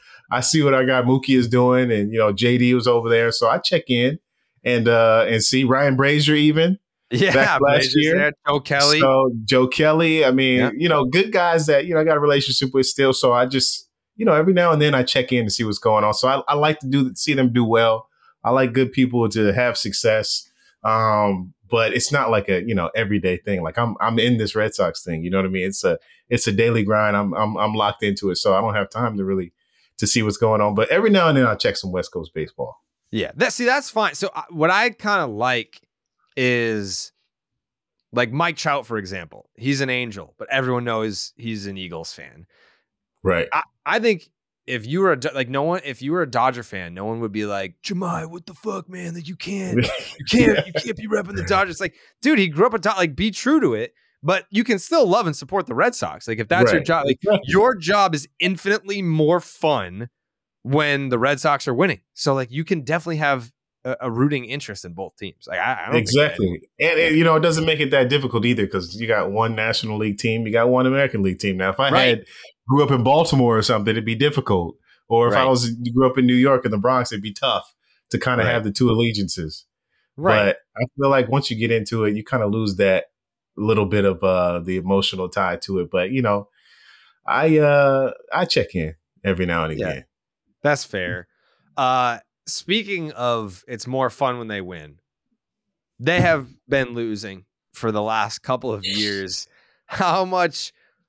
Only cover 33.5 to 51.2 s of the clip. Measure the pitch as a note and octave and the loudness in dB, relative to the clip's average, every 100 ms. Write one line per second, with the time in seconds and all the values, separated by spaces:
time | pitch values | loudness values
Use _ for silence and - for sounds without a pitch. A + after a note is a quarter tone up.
33.5 | - A#3+ C#4 - A3 G3 C#3+ G3 - - | 0 0 0 -2 -2 -2 -2 -8 -8 -10
34.5 | E3+ D#3+ F#3+ A#3 G3+ G#3 G3+ C#3+ G#2 B2 | -2 2 2 0 -2 -2 -2 -2 -2 -2
35.5 | B2 A2 - _ _ _ _ _ - B2+ | -2 -4 -16 _ _ _ _ _ -2 0
36.5 | A#2+ A#2 A2 G2 F#2 - _ _ _ _ | 0 0 -2 -6 -10 -12 _ _ _ _
37.5 | _ _ _ _ _ _ A#2+ A#2+ C3+ E3+ | _ _ _ _ _ _ -2 -2 -2 -4
38.5 | D#3 D#3+ C#3+ A2 A2 F#2 F#2+ E2 G#1 _ | -2 -4 -4 -4 -8 -8 -12 -14 -20 _
39.5 | - B2 C#3 C3 B2 A#2+ G2 - - - | -8 -4 -2 -2 -4 -6 -12 -18 -16 -4
40.5 | C3+ B2+ B2 A#2+ A2+ A2 F#2+ - - A#2 | -2 -2 -2 -2 -4 -4 -6 -12 -12 -10
41.5 | G#2+ G2+ F#2+ F2+ E2+ D#2+ - C#2 D2 F2+ | -8 -10 -10 -10 -12 -12 -16 -20 -20 -20
42.5 | _ _ _ _ _ _ _ F#2+ F2 - | _ _ _ _ _ _ _ -2 -2 -2
43.5 | D3+ - _ C#3+ A3 A3+ F#3+ _ _ _ | -4 -6 _ -4 0 0 -2 _ _ _
44.5 | _ - B2 A2 E3+ F#3+ C#3 C#3+ C3+ B2 | _ -8 -8 -4 0 2 0 -2 -4 -4
45.5 | C#3 D#3 F3+ C#3 B2 C3+ F3+ D3+ A#2 B2+ | -2 -2 -4 -6 -8 -4 -4 -2 0 0
46.5 | B2 G#2+ F#2+ F2 F2 G#2 A2+ A2+ G#2 G#2 | -2 -10 -10 -10 -10 -8 -6 -6 -6 -6
47.5 | G2+ F#2+ - - F3+ F3+ E3 D#3+ E3+ E3 | -6 -8 -12 -10 -8 -6 -6 -10 -16 -20
48.5 | E3+ A3 G3 F3+ F3+ F3 E3+ D3+ F#3 E3+ | -14 -10 -10 -12 -14 -12 -12 -14 -14 -10
49.5 | G3 F#3 A#2 B2 - - - - A#3+ - | -8 -4 -2 -4 -6 -12 -12 0 4 4
50.5 | G3+ F#3+ D#3+ A#3 G#3+ G#3+ G#3+ | 2 -2 -6 -6 -8 -4 -4